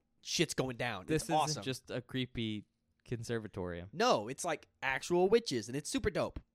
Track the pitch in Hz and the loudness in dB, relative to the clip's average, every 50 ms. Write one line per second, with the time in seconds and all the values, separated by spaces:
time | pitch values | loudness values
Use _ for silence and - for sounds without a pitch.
0 | _ _ _ _ - - - - 170 - - - 135 131 127 113 127 123 113 95 | _ _ _ _ -10 -2 2 2 2 2 2 0 0 0 0 -2 -2 -2 -2 -4
1 | 95 - 156 156 151 - 160 156 147 151 151 127 101 131 131 - _ - 98 127 | -2 0 0 0 2 4 4 4 4 4 2 -2 -2 -4 -4 -6 _ -8 -6 -6
2 | 120 - - 131 127 120 - 127 113 110 107 104 98 _ _ _ _ _ _ _ | -6 -4 -2 -2 -2 -2 -2 -4 -2 -2 -2 -4 -6 _ _ _ _ _ _ _
3 | _ - 127 113 117 - 120 117 107 104 - 104 90 90 87 87 87 98 - 160 | _ -8 -6 -6 -4 -2 -2 -2 -4 -4 -6 -6 -4 -4 -4 -6 -8 -8 -2 0
4 | 220 254 214 127 104 110 139 - - 175 170 - - _ _ - - 131 135 131 | 4 4 4 2 2 -4 -6 -6 -4 -4 -4 -4 -6 _ _ -6 -4 -2 -2 -2
5 | - - 170 175 180 196 214 240 233 - 147 117 104 110 120 143 - - - 269 | -2 2 4 4 6 6 6 6 4 4 -2 -2 -2 -2 -6 -6 -4 -2 -4 -2
6 | 208 220 156 165 123 95 - - - _ _ | -2 -2 0 0 -2 -2 -4 -8 -14 _ _